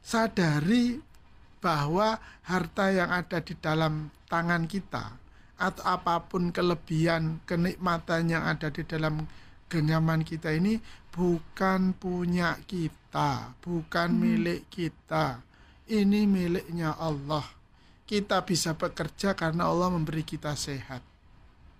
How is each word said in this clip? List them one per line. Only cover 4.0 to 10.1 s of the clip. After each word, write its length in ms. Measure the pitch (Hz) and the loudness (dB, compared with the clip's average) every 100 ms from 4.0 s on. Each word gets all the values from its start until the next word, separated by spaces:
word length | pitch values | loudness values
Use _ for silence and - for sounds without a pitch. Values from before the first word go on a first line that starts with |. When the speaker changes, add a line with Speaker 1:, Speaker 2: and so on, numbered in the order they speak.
| 151 - - | -6 -14 -4
Speaker 1:
tangan 400 | 170 170 170 165 | -2 2 0 0
kita 480 | 196 - 120 107 - - - - - | -4 -4 -8 -8 -14 -20 -20 -20 -4
atau 280 | 180 - 185 | -4 -2 -2
apapun 640 | 180 175 170 - 185 175 | 0 0 -2 -2 -2 0
kelebihan, 880 | 175 175 170 - 160 170 165 160 160 | 2 0 0 -2 2 2 2 0 -4
kenikmatan 840 | - 175 180 - 185 165 - 165 165 | -4 0 0 0 0 0 0 0 2
yang 160 | 165 | 2
ada 240 | 160 156 156 | 0 -2 -2
di 140 | 175 | -4
dalam 460 | 151 160 156 156 156 - - - - | -6 -2 0 -2 -6 -12 -20 -20 -4
genggaman 560 | 165 151 160 160 | 0 2 4 4